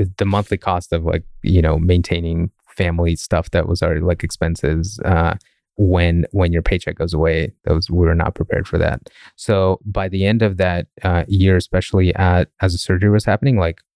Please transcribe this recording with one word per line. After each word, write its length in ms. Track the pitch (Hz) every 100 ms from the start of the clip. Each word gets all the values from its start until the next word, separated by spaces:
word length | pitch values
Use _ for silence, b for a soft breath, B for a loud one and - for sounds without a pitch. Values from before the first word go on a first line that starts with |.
| 95 -
the 60 |
monthly 340 | 98 98 101 98
cost 340 | - 90 -
of, 120 | 82
like, 200 | 82 85 - -
you 200 | - 92
know, 160 | 80 78
maintaining 720 | 85 90 - 85 85 82 85 - _ -
family 400 | 87 85 85 82
stuff 340 | - 82 -
that 180 | - 82
was 140 | 90
already, 180 | 87 78
like, 220 | 85 87
expenses, 760 | 85 - 82 82 69 80 90 107
uh, 300 | - 85 82 - b b _ -
when, 480 | 98 90 87 85 -
when 220 | 98 87
your 100 | 85
paycheck 340 | - 90 - -
goes 160 | 85
away, 400 | 78 80 80 80 -
those, 260 | - 80 -
we 160 | 87 82
were 80 |
not 220 | 82 80 -
prepared 300 | 92 82 -
for 120 | 85
that. 220 | 78 - - B B
So 460 | B - 101 95 95
by 240 | 101 98 95
the 160 | 95
end 160 | 98 110
of 160 | 107 92
that, 280 | 92 87 - -
uh, 220 | 95 87 82
year, 300 | 98 95 92
especially 580 | - 92 - 98 92
at, 340 | - 92 87 80 -
as 120 | 95
the 60 | 87
surgery 320 | - 92 104
was 140 | 104
happening, 320 | - 104 139 117
like, 240 | 85 80 _